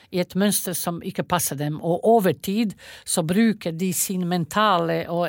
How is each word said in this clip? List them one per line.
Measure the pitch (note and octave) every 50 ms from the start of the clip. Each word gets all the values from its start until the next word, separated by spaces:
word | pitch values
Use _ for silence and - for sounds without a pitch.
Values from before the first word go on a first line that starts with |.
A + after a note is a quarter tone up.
| - _ -
i | F3+
et | F3 - - F#3
mønster | G3+ G#3 F#3 - - F#3+ F3 -
som | - F3 E3+ E3
ikke | - F#3+ - - D3+
passer | - F3+ E3 - - D3 C#3
dem. | D3 D3+ D3+ -
Og | - E3 E3+ F3 -
over | A3 A3+ A#3 F#3 F#3 D3 -
tid | - F#3+ G3 A3 A#3+ G3 - - - - - -
så | - - - F#3 E3
bruker | D#3 F3+ G#3 A3+ A3+ G3+ - - F3 E3
de | E3 F#3+ F#3 F3 -
sin | - - G3 F#3 F3+ E3+
mentale | F3+ F3 D#3+ - - G#3 G#3+ G#3+ F#3+ E3+ E3+ E3 E3 E3 E3 -
og | F3 E3+ F3